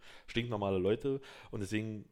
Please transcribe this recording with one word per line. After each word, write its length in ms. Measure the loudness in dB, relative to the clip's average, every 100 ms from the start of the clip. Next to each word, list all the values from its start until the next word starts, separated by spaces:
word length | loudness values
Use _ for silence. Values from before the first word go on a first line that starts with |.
| -14 -18 -4
stinknormale 540 | -2 0 2 2 4
Leute. 420 | 4 4 2 -2 -4 -18 -10
Und 80 | -6
deswegen 500 | 0 0 0 -6 -10